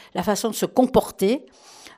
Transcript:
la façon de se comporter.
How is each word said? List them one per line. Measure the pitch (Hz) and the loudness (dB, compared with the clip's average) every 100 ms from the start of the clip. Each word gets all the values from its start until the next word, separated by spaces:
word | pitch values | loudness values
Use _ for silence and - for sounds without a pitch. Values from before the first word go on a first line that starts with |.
| - | -12
la | 185 | -6
façon | 180 196 226 | -4 -2 -4
de | |
se | 202 180 | -4 -2
comporter. | - 254 220 - - 196 269 - _ - - - | 0 2 2 0 0 0 0 -6 _ -20 -20 -20